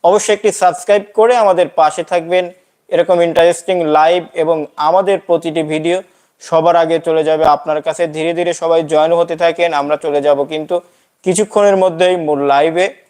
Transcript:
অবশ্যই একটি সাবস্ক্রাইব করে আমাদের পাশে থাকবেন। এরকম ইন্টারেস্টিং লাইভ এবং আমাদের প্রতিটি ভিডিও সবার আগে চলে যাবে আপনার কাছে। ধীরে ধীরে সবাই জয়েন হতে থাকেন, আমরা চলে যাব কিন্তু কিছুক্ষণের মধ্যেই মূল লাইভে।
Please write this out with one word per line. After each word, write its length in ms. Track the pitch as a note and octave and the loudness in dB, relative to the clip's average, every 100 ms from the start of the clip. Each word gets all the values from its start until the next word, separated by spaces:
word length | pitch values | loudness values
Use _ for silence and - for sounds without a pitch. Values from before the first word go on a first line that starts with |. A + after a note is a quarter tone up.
| E3+ | 2
অবশ্যই 260 | G3+ G#3+ G#3 | 2 0 0
একটি 140 | G#3+ - | -2 0
সাবস্ক্রাইব 420 | F3+ E3 - G3+ G#3 - | 0 0 0 0 0 2
করে 140 | A3+ B3 | 2 4
আমাদের 220 | G#3 F3+ D#3 - | 2 2 0 2
পাশে 240 | - - D#3+ | 0 0 -4
থাকবেন। 320 | F3+ E3 F#3 F3 F3+ _ _ _ | -4 -2 -2 -2 -12 _ _ _
এরকম 260 | E3 E3+ F3 E3+ | -2 0 2 2
ইন্টারেস্টিং 480 | D#3+ E3+ E3+ - F3+ D#3+ D#3 | 2 2 0 -4 -2 0 2
লাইভ 240 | D#3+ F3+ D#3+ F3 | 2 0 -4 -4
এবং 140 | D#3+ E3 D3 - D3+ | -2 -2 -4 -4 0
আমাদের 280 | F3+ F#3+ F#3+ - | 2 0 -2 0
প্রতিটি 360 | E3 D#3+ D#3+ D#3 | -2 -2 -6 -4
ভিডিও 260 | D#3 D#3+ F3+ - _ _ _ | -4 -2 -4 -6 _ _ _
সবার 340 | - E3 D#3+ E3+ | -2 0 2 2
আগে 140 | E3 E3 E3 | 0 -2 0
চলে 160 | D#3+ D#3 | -2 0
যাবে 160 | D#3 D#3 C#3+ | 2 2 0
আপনার 220 | D#3+ D3+ D#3+ | -2 -4 -4
কাছে। 160 | D3+ E3+ D3+ | -4 -6 -4
ধীরে 160 | E3 E3+ | -4 -2
ধীরে 140 | F3 E3 | -4 -4
সবাই 180 | E3 E3 D3+ | 0 0 2
জয়েন 200 | D#3 D#3+ E3+ | 0 2 0
হতে 140 | E3+ E3 | -2 0
থাকেন, 280 | E3+ E3 E3+ D3+ | -2 0 -2 -2
আমরা 160 | C#3+ D3+ | -2 -4
চলে 160 | D#3+ D3 D3 | -2 -2 0
যাব 120 | C#3+ C#3 | 0 -2
কিন্তু 240 | D#3 D3+ F3 - _ _ _ | -6 -4 -6 -6 _ _ _
কিছুক্ষণের 520 | F#3 F#3 G#3 G#3+ G3+ G3 | -4 -2 0 2 2 2
মধ্যেই 340 | F#3 E3 F3+ F3+ D#3 | 0 2 0 0 -2
মূল 140 | D3 C#3+ | -2 2
লাইভে। 340 | C#3 D#3+ E3 G3 - | 2 2 0 -2 -6